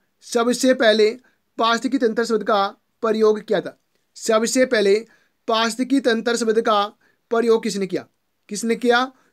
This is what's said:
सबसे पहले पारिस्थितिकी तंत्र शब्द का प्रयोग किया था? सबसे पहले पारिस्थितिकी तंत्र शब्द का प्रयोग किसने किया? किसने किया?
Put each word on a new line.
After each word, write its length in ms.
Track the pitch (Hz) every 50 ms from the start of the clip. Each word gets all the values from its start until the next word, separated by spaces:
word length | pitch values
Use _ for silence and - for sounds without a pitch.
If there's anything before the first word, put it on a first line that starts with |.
| _ _ _ _ -
सबसे 480 | - - 240 233 247 240 247 - 254 254
पहले 340 | 254 254 220 214 220 208 214 247 254 _ _ _ _ _ _ - -
पारिस्थितिकी 400 | 226 226 233 226 226 247 240 269
तंत्र 260 | 254 220 214 233 233
शब्द 200 | 226 226 208 202
का 220 | 233 220 202 196 202 220 _ _ _ _ -
प्रयोग 380 | - 226 214 220 220 214 214 214
किया 200 | - - 208 175
था? 180 | 151 143 - _ _ _ _ _ _ _ -
सबसे 500 | - - - 220 220 233 226 - 262 254
पहले 280 | 254 254 214 202 196 196 220 226 _ _ _ _ _ _ _ - -
पारिस्थितिकी 520 | 226 220 226 226 220 247 254 247 269 277
तंत्र 340 | - 247 226 226 202 240 233
शब्द 240 | 233 240 220 208 226
का 220 | 226 233 214 202 202 214 - _ _ _ _ _ _ -
प्रयोग 320 | 233 226 233 226 220 226
किसने 240 | 220 226 185 196 196
किया? 200 | 180 180 143 117 _ _ _ _ _ _ _ _ -
किसने 280 | 208 190 - 226 233
किया? 280 | 226 247 240 233 240 254 269 - _ _ _